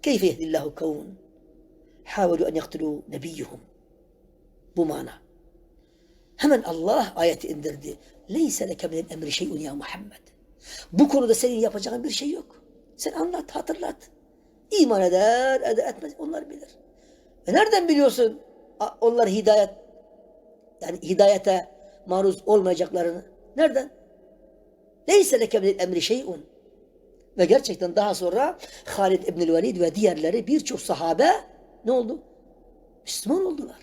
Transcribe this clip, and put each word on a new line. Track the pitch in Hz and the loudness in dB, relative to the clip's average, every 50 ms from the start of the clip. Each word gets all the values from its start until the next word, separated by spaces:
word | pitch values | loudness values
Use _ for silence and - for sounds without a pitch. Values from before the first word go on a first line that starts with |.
| - | 0
كَيْفَ | 302 277 208 | 0 0 2
يَهْدِ | 190 180 - 160 160 160 156 | 2 0 0 -2 -6 -4 -4
اللّٰهُ | 156 139 151 147 | -4 -4 -4 -10
قَوْمٌ | - 160 160 151 147 - - 190 - - _ _ _ _ _ _ _ _ _ _ _ _ _ _ _ - | -6 -6 -6 -6 -6 -10 -16 -20 -20 -20 _ _ _ _ _ _ _ _ _ _ _ _ _ _ _ -20
حَاوَلُوا | - - - 196 175 170 160 - - | -12 -2 0 2 2 2 2 0 0
اَنْ | 160 160 | -2 -4
يَقْتُلُوا | 151 - - 160 160 156 151 147 - - | -6 -6 -10 -6 -6 -6 -6 -6 -10 -12
نَبِيُّهُمْ. | 151 139 131 165 - - 123 - - - - _ _ _ _ _ _ _ _ _ _ _ _ _ _ _ _ _ _ _ _ _ _ | -14 -12 -12 -12 -12 -12 -12 -12 -14 -20 -20 _ _ _ _ _ _ _ _ _ _ _ _ _ _ _ _ _ _ _ _ _ _
Bu | 170 170 | -2 -2
mana. | 156 143 147 131 - - - _ _ _ _ _ _ _ _ _ _ _ _ _ _ _ _ _ _ _ _ _ _ _ | -2 -2 -8 -10 -14 -18 -20 _ _ _ _ _ _ _ _ _ _ _ _ _ _ _ _ _ _ _ _ _ _ _
Hemen | - - 294 294 233 - | -2 2 2 2 2 0
Allah | - 165 165 160 185 233 294 233 185 - | -4 -8 -6 -2 0 0 0 -2 -2 -2
ayeti | - 165 170 160 - - - | 0 0 0 0 -2 -8 -12
indirdi. | - - 147 156 143 143 139 - 147 - _ _ _ - _ - | -12 -10 -10 -10 -10 -10 -14 -16 -16 -16 _ _ _ -20 _ -8
"لَيْسَ | 190 302 330 269 - - 214 190 175 | -4 -2 -2 -2 -2 -4 -6 -8 -8
لَكَ | - - 165 | -8 -8 -8
مِنَ | 160 160 170 | -6 -8 -10
الْاَمْرِ | - 175 160 151 | -10 -12 -12 -10
شَيْءٌ | 147 147 - 180 151 - 151 | -8 -6 -6 -6 -6 -8 -8
يَا | 156 143 139 | -10 -10 -10
Muhammed." | 147 - - - 185 202 - - - _ _ _ _ _ _ _ _ _ - - - - _ - | -12 -12 -12 -14 -14 -16 -18 -20 -20 _ _ _ _ _ _ _ _ _ -20 -18 -18 -18 _ 2
Bu | 170 285 285 | 2 4 4
konuda | - 277 247 226 226 | 4 0 4 4 2
senin | 220 - 247 247 220 | 2 2 -2 0 0
yapacağın | 220 220 - 208 196 - 220 247 240 | 0 -2 -2 -4 -8 -8 -8 -8 -8
bir | 294 | -6
şey | 214 - 277 294 | -8 -6 -6 -6
yok. | 330 403 - _ _ _ _ _ _ _ _ _ _ | -8 -8 -10 _ _ _ _ _ _ _ _ _ _
Sen | _ - - - | _ -10 -8 -6
anlat, | 330 330 349 359 339 285 - | -4 -6 -6 -6 -8 -10 -10
hatırlat. | - - - - - 330 349 - - _ - _ _ _ _ _ _ _ _ _ _ _ _ _ | -10 -12 -8 -8 -8 -8 -8 -10 -12 _ -20 _ _ _ _ _ _ _ _ _ _ _ _ _
İman | - 415 320 247 226 196 190 | 4 4 4 6 6 4 4
eder, | 180 175 180 202 214 233 240 254 269 269 254 | 4 4 4 6 6 4 4 2 2 0 0
eder, | - - 226 214 - - | 0 0 0 0 0 -2
etmez, | 240 - - 302 - - | -4 -8 -12 -14 -12 -12
onlar | 320 294 330 311 302 294 | -10 -10 -10 -10 -12 -14
bilir. | - 294 - - _ - _ _ _ _ _ _ _ _ _ _ _ _ _ | -18 -20 -20 -20 _ -20 _ _ _ _ _ _ _ _ _ _ _ _ _
E | - 196 | 0 4
nereden | 320 427 440 440 392 349 339 | 4 4 4 4 2 4 4
biliyorsun | 311 285 285 262 214 - 240 220 220 - - - - _ - _ _ _ | 4 6 6 4 4 4 2 2 0 -4 -18 -20 -20 _ -20 _ _ _
a-, | 208 - - _ | -6 -6 -4 _
onlar | - 233 233 240 233 202 | 2 2 4 4 2 2
hidayet, | 190 214 214 208 214 214 202 196 - - - - - - - _ - _ - - _ - _ _ - _ _ _ _ _ | 2 2 4 6 6 6 4 2 -2 -16 -20 -20 -20 -20 -20 _ -20 _ -20 -20 _ -20 _ _ -20 _ _ _ _ _
yani | - - 170 - - | -12 -12 -10 -10 -4
hidayete | 151 190 170 202 202 208 190 196 208 190 185 - - - - - - _ _ - | -4 4 6 6 6 6 4 2 2 0 0 0 -6 -16 -20 -20 -20 _ _ -8
maruz | - 180 190 196 196 185 - - | -4 -2 0 2 0 0 -2 0
olmayacaklarını? | - 208 208 185 185 180 165 180 160 - 180 170 170 165 180 - - - _ _ - - | 2 2 4 4 2 0 0 -2 -4 -2 -2 -2 -2 -4 -6 -14 -18 -20 _ _ -14 -2
Nereden? | 262 320 302 247 269 262 - - _ - _ _ _ _ _ _ _ _ - _ _ _ _ _ _ _ _ _ _ _ - | 0 0 2 2 0 -6 -6 -14 _ -20 _ _ _ _ _ _ _ _ -20 _ _ _ _ _ _ _ _ _ _ _ 4
"لَيْسَ | 381 415 370 294 - | 6 6 6 6 4
لَكَ | 233 226 214 | 2 0 2
مِنَ | - 220 190 196 196 | 0 2 2 2 0
الْاَمْرِ | 196 180 180 185 | 0 -2 -2 -2
شَيْءٌ." | 175 165 - 220 254 269 - 175 147 - _ _ _ _ - _ _ _ _ _ _ _ _ _ _ _ _ _ - | -2 0 0 -2 -2 -2 -8 -12 -12 -14 _ _ _ _ -20 _ _ _ _ _ _ _ _ _ _ _ _ _ 0
Ve | 180 | 4
gerçekten | 160 - 277 277 - 190 - - 175 170 | 6 6 4 4 0 -6 -6 -6 -2 0
daha | 208 208 208 190 | 0 0 0 -2
sonra | - 185 175 175 226 269 311 370 - - - - - - | -2 -2 -2 0 0 0 0 -2 -6 -14 -20 -20 -20 -16
Halid | - - - 196 185 190 185 - | -12 -4 0 0 2 2 0 0
İbnül | - 170 165 175 165 165 | -4 -4 -2 0 2 2
Velid | 165 170 247 226 180 | 2 2 0 0 0
ve | 175 165 156 | -2 -2 0
diğerleri | 202 214 196 175 156 156 160 180 233 - | 2 2 2 2 2 -2 -2 -2 -2 -2
birçok | - 277 311 - - 254 - | 0 0 0 0 -4 -10 -10
sahabe | - - 175 139 165 165 165 - 262 330 381 - - - - - - - _ - _ | -6 -6 -4 -4 0 -2 2 2 4 2 2 0 -2 -14 -20 -20 -20 -20 _ -10 _
ne | 220 254 | -2 -2
oldu? | 254 240 220 339 311 - _ _ _ _ _ _ _ _ _ - _ _ _ _ _ _ | -2 -2 -4 -8 -12 -14 _ _ _ _ _ _ _ _ _ -20 _ _ _ _ _ _
Müslüman | - - - - 202 277 370 381 | -12 -12 -10 -4 -2 -2 0 0
oldular. | 370 330 285 247 - - - | -2 -4 -8 -10 -14 -16 -20